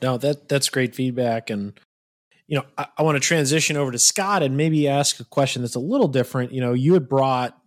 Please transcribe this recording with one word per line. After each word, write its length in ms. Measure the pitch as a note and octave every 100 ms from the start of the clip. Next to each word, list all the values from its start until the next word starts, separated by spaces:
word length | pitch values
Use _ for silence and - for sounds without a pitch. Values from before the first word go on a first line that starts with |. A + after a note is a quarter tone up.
No, 160 | B2+ B2
that, 300 | C#3+ C#3+ -
that's 220 | C#3+ -
great 260 | C3+ B2 -
feedback. 540 | B2+ B2 A#2+ A2+ -
And, 280 | G#2 G2+ - _ _ _ _ _ _ -
you 100 | D3
know, 80 | - -
I, 100 | - -
I 40 |
wanna 160 | D#3 C#3+
transition 580 | - E3 C3+ D#3 - D3
over 140 | C#3
to 80 | A#2+
Scott 440 | - - G3 G3+
and 120 | C#3 C3+
maybe 320 | D#3+ D#3 C#3+
ask 320 | C#3 C#3+ -
a 60 | B2
question 380 | - C3+ B2+
that's 120 | A#2+ B2
a 40 |
little 280 | D3 C4+ F3+
different. 460 | C3 A#2+ C3 B2
You 80 | C3
know, 120 | B2
you 200 | B2 C#3
had 160 | F#3 B2+
brought 480 | C3+ C3+ B2+ B2 -